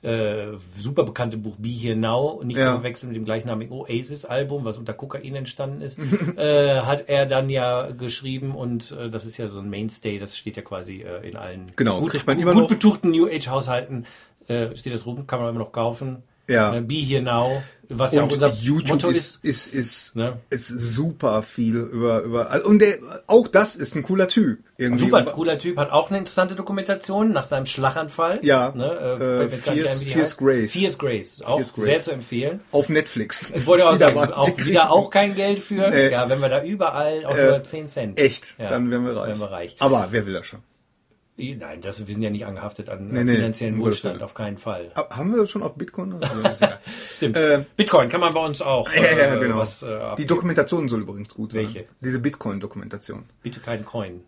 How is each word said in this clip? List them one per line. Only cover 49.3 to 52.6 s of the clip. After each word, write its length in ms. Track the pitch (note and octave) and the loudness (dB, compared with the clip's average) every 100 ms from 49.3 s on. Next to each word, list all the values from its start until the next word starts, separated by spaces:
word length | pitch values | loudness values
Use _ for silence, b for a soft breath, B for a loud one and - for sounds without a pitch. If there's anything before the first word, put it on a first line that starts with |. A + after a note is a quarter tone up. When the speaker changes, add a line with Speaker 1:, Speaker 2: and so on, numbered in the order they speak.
| B2+ | 4
Speaker 1:
äh, 40 | |
Speaker 2:
genau. 180 | B2 A2 | 2 0
Speaker 1:
was, 240 | A2 - | -2 -4
äh, 20 | B2+ | -10
abgeben. 300 | G#2+ A2+ G#2+ | -8 -6 -6
Speaker 2:
Die 80 | - | 0
Dokumentation 640 | F3 F3 D#3+ C#3 E3+ C#3 | 0 2 2 2 0 0
soll 120 | A2+ | -2
übrigens 340 | G#2 G2+ G#2+ - | -4 -10 -14 -10
gut 160 | A2 | -8
sein. 100 | A2 G#2+ | -4 -6
Speaker 1:
Welche? 200 | A2 F2 _ | -8 -16 _
Speaker 2:
Diese 160 | B2+ B2+ | -6 -2
Bitcoin-Dokumentation. 1080 | C3 C#3 A2+ G2 | -4 -4 -8 -6